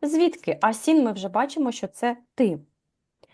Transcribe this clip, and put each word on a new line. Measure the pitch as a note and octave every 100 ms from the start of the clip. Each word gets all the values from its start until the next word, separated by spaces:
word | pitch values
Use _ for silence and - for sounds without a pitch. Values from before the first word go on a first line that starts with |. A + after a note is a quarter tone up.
«звідки?», | D4 D#4+ F4 - - -
а | G#3+
«сін» | A3 - D#4+
ми | A#3
вже | G3 F#3
бачимо, | G3 C#4 D#4 B3+
що | A#3+ G3
це | - A#3+ A#3+ _ -
«ти». | A3 D3 - _ _ _ _ _ _